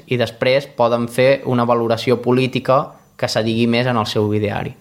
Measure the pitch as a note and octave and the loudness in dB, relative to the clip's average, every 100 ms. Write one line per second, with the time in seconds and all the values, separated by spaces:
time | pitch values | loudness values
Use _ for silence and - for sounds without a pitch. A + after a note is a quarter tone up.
0 | - B2 A2+ - C3 C3 C#3+ - A#2 A#2 | -6 -2 -2 -2 0 0 -2 -2 0 0
1 | A#2 A#2+ B2+ C#3 B2+ B2 A#2+ A#2+ A#2 A2+ | -2 2 2 2 0 0 2 0 0 -2
2 | - A#2 B2 B2+ C3 B2+ - C3 - - | 0 0 2 0 0 -2 0 0 0 -10
3 | _ - A#2+ B2 A2+ A2+ A#2 A#2 B2+ A#2+ | _ -8 -4 -2 -2 0 2 2 0 0
4 | G#2+ A2+ G#2+ G#2 G2+ G#2 - - | -2 0 0 0 -2 -4 -8 -12